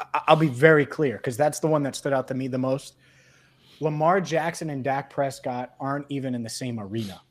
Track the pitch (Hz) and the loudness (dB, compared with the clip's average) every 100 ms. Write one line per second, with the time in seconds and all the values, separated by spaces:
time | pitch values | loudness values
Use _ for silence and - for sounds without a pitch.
0 | - 151 - 156 156 120 156 156 143 - | -6 -2 4 6 6 6 6 8 4 0
1 | 147 101 - 117 147 139 160 151 139 - | -2 -2 -6 0 0 0 0 2 0 -4
2 | 147 135 127 131 131 127 131 139 - _ | -2 0 0 -4 -4 -2 -2 -2 -6 _
3 | _ _ _ _ _ _ _ - 151 151 | _ _ _ _ _ _ _ -6 -4 0
4 | 156 196 156 160 160 170 160 143 131 135 | 2 2 2 -2 -2 -4 -6 -4 -2 -2
5 | 139 - 139 135 135 123 127 - 135 143 | -4 -2 -2 -2 -6 -6 -8 -8 -4 -4
6 | 143 139 131 123 113 - 131 117 98 110 | -4 -6 -4 -6 -6 -8 -6 -6 -6 -6
7 | 104 90 _ | -6 -10 _